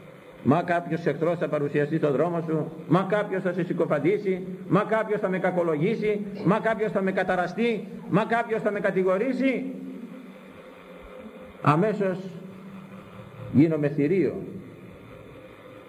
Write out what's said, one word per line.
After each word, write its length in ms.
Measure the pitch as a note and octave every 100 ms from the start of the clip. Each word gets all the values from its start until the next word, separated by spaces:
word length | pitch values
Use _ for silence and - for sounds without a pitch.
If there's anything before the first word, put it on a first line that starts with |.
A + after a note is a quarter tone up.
| - - - -
μα 180 | B2+ D3+
κάποιος 440 | F3 F3 E3+ E3 E3
εχθρός 320 | D3 E3 E3+
θα 100 | D#3+
παρουσιαστεί 500 | D3+ C#3+ D3 D3 D#3+
στον 140 | D3+
δρόμο 300 | B2+ E3 E3+ E3
σου, 240 | D#3+ C#3+ - -
μα 180 | D#3+ F#3+
κάποιος 340 | G#3 G#3 F#3
θα 100 | F#3
σε 100 | F3+
συκοφαντήσει, 840 | F#3 F3+ D#3+ D3+ C3+ G3+ G#3 F#3 F#3 F3+ -
μα 140 | F3+
κάποιος 380 | G#3 A3 G#3 G#3
θα 100 | G#3
με 100 | F#3
κακολογήσει, 840 | F#3 F3 E3+ D#3 F3 G#3+ G#3+ G#3 G#3 - -
μα 140 | G#3+
κάποιος 320 | G#3 A3 G#3+
θα 100 | G3
με 100 | F#3+
καταραστεί, 760 | F#3+ F#3 F#3 F3 F3 A#3 A3 - - -
μα 160 | E3 A3
κάποιος 360 | A#3 A#3 G#3+
θα 100 | G#3
με 80 | G3+
κατηγορήσει, 840 | G3 F3+ F#3 F#3 B3 B3+ C4+ A#3 - - - - - - - - - - - - - - - - - - - -
αμέσως 560 | - D3+ G#3+ G3 G3 F3 - - - - - - - - - - - - -
γίνομαι 340 | - D#3+ D#3 D3
θηρίο. 560 | D3 C#3+ F#3+ C3+ - - - - - - - - - - - - - - -